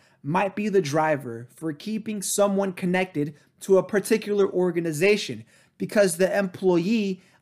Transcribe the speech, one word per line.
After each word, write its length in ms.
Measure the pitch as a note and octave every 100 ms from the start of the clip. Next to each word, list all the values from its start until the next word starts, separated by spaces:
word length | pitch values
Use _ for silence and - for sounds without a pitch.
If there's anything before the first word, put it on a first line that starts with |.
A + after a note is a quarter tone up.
| _ _
might 320 | C#3 F3+ G3
be 140 | G#3 G#3
the 140 | G3
driver 680 | D3 D#3 D#3 C#3+ B2+ A#2 B2
for 180 | - D#3+
keeping 480 | D3 G#3 A3 A3 G#3
someone 520 | - - G3+ G3 G3
connected 640 | F3+ F#3 F3+ F#3 D3 D3 - _ _
to 180 | - F#3+
a 40 |
particular 680 | F3+ G#3 - A3 G#3 G#3 F#3+
organization 920 | F#3 F3+ E3+ E3 D3+ G3 G#3 - A2 - _ _ -
because 380 | F#3 A3 G3 E3
the 200 | F#3 F#3+
employee 840 | F#3+ - F#3 F3 E3+ A#3 G3+ F#3 _ _